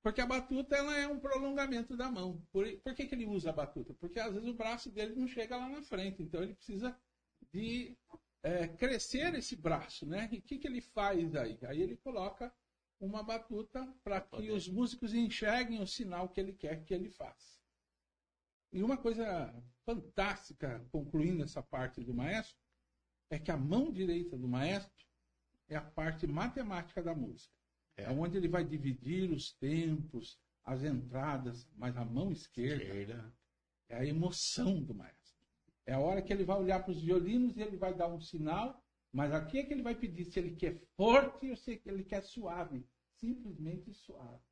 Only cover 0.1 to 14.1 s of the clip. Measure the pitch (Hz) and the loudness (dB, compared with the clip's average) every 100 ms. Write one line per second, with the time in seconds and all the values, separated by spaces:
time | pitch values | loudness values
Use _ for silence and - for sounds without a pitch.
0.1 | 214 247 262 254 262 269 285 285 294 285 | 2 2 2 2 -2 4 2 4 2 2
1.1 | 285 269 269 277 277 269 240 233 240 262 | 0 0 0 2 0 0 0 -2 -2 -2
2.1 | 226 185 165 - 190 214 196 262 254 277 | -2 -2 -4 -2 2 2 0 -6 -4 -4
3.1 | 262 220 202 156 151 139 - 120 139 175 | -2 0 0 0 0 -2 -4 -8 -8 -6
4.1 | 175 220 196 233 233 220 233 - 208 214 | -4 -2 -2 -4 -2 -2 -2 -4 -2 -2
5.1 | 240 254 254 220 247 254 285 294 190 190 | 2 0 0 -2 -2 -4 -6 -4 -2 0
6.1 | 190 156 170 190 202 - 196 247 247 _ | -2 -4 0 -2 -4 -6 -2 -2 -4 _
7.1 | _ _ _ - 180 220 240 247 247 _ | _ _ _ -6 -2 0 -2 -4 -12 _
8.1 | - _ _ 156 175 165 165 247 240 - | -20 _ _ 0 2 0 2 2 2 0
9.1 | 254 330 311 - 196 160 151 - - 147 | 2 2 0 -4 -2 2 2 0 -8 -4
10.1 | 180 220 226 - 277 285 247 - - 202 | -2 -2 -4 -4 -6 -4 -6 -4 0 4
11.1 | 190 165 147 117 107 127 147 190 233 269 | 4 4 2 0 -4 -4 0 0 0 -4
12.1 | 233 190 - 247 - _ _ _ _ 196 | -2 -4 -4 -10 -10 _ _ _ _ -4
13.1 | 214 214 226 226 208 220 254 262 262 - | -4 -2 -4 -2 -6 -4 -6 -8 -8 -2